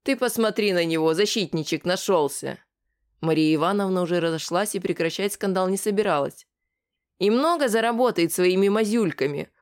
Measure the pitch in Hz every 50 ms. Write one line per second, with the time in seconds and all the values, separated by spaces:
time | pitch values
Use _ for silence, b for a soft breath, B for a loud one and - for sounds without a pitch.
0 | - 269 269 - 254 240 240 226 226 214 - 226 208 202 180 175 170 165 165 160
1 | 156 160 160 175 208 202 - 226 180 139 - 160 151 - 165 151 - 175 185 196
2 | - 202 190 160 143 139 - - 139 135 135 - _ _ _ _ _ _ _ _
3 | _ _ _ _ 160 160 160 156 156 156 160 147 156 180 202 202 196 190 185 185
4 | 180 160 175 175 165 165 165 156 - - 170 180 214 208 - 185 - - 170 -
5 | 165 165 - - 196 202 - - 214 196 185 185 185 185 196 196 - 208 196 208
6 | 214 196 156 143 139 143 - - - _ _ _ _ _ _ _ _ _ _ _
7 | _ _ _ - 180 208 226 247 294 330 349 311 285 226 208 226 220 233 226 226
8 | 254 240 - 175 170 165 - - 180 180 185 190 196 196 202 220 226 202 226 240
9 | 208 160 - - 135 147 143 151 - - _ _